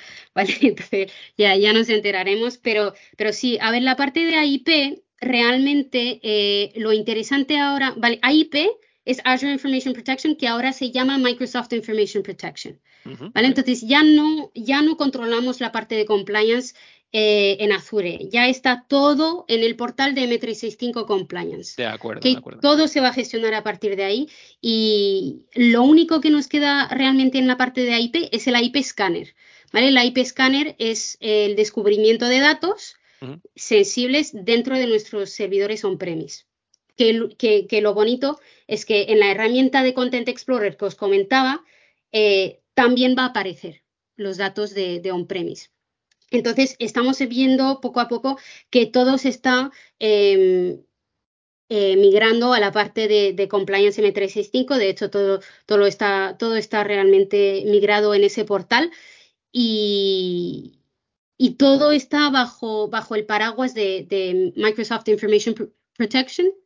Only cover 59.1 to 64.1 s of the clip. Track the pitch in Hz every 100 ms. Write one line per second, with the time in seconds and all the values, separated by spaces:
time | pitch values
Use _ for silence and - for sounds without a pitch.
59.1 | - _ _ _ 247 233 214 208 202 196
60.1 | 190 185 175 175 - - _ _ _ _
61.1 | _ _ - 254 - 277 269 294 302 -
62.1 | 294 294 269 247 - 226 214 208 220 208
63.1 | 214 214 208 220 220 254 247 196 190 151